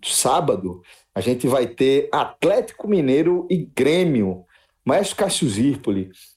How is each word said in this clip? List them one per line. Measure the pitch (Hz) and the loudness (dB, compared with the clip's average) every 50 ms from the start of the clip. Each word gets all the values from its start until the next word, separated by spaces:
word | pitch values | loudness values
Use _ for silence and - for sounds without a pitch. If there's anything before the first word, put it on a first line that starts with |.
| - | -8
sábado, | - - - - 127 143 175 160 139 110 92 92 90 90 - - - - _ _ _ _ | -4 -2 0 2 2 2 2 2 0 -2 -2 -4 -8 -10 -10 -18 -20 -20 _ _ _ _
a | 98 | -4
gente | 95 123 123 120 - 127 | -2 -2 -2 0 0 0
vai | 147 131 127 | 2 0 0
ter | 117 - - 131 135 139 143 143 - | -2 -2 0 2 2 4 2 0 0
Atlético | - 147 127 - - _ - 170 202 254 - - - - - | -2 -2 -4 -4 -6 _ 0 2 2 2 0 -4 -10 -10 -2
Mineiro | 208 208 180 147 131 131 147 165 175 180 180 175 - | 0 0 2 2 2 2 2 2 2 0 0 0 -2
e | 185 | -2
Grêmio. | 170 139 - - - 131 147 160 151 156 170 139 117 101 95 90 92 - _ _ _ _ _ _ _ _ | -2 -2 -6 -4 0 2 2 2 2 2 2 2 2 0 0 -2 -6 -12 _ _ _ _ _ _ _ _
Maestro | 123 143 190 202 196 - | 0 0 0 0 -2 -2
Cássio | - 208 196 - - 170 127 | -2 -2 -2 0 -2 -2 -2
Zirpoli, | 98 104 123 143 131 - - 113 98 95 95 92 - - - - _ | 0 0 0 0 0 -2 -2 -2 -2 -2 -4 -8 -12 -20 -20 -20 _